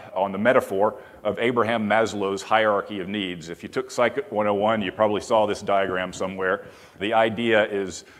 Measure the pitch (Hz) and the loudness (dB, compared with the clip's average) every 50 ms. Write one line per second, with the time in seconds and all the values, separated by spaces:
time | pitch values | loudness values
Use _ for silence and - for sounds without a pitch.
0 | - - - 95 95 98 95 95 107 120 131 127 - - 101 95 101 110 - - | -14 -10 -4 -4 -2 -2 -2 2 4 6 6 6 4 2 0 2 2 2 0 -4
1 | - - - - - 107 98 - 117 123 127 120 107 110 117 113 107 104 104 110 | -14 -20 -20 -6 -4 -4 -2 0 0 0 2 2 0 2 0 0 0 2 2 2
2 | 113 104 98 104 98 98 98 98 - - 110 113 110 107 104 101 95 - 107 98 | 2 0 -2 -4 -2 -2 -4 -4 -2 0 2 2 4 4 2 0 -2 -4 -8 -8
3 | 90 90 101 107 98 92 90 85 78 82 85 - - 101 - 135 123 - - - | -8 -6 -6 -6 -4 -6 -8 -10 -10 -14 -14 -12 -14 -8 -6 -6 -6 -4 -2 0
4 | 123 117 117 - 107 - 110 104 104 104 104 98 101 107 113 110 101 90 - - | 0 0 0 -2 -6 -4 -2 0 0 2 2 2 2 2 2 0 -2 -4 0 2
5 | 107 107 104 95 - - 120 110 107 104 98 - 104 101 101 98 98 95 92 92 | 2 2 2 0 -2 2 2 2 2 2 0 -4 -2 0 0 2 2 0 -2 -2
6 | 92 92 87 - 101 95 98 95 95 92 95 101 - - - - - - - - | -4 -4 -6 -6 -6 -6 -4 -2 0 0 0 -2 -4 -12 -20 -20 -20 -20 -12 -6
7 | 95 107 113 113 113 117 110 107 117 117 110 107 107 107 104 98 98 92 85 - | -4 0 2 2 2 2 0 -2 0 2 4 4 4 2 0 -4 -4 -4 -8 -12
8 | - - - - | -16 -18 -20 -20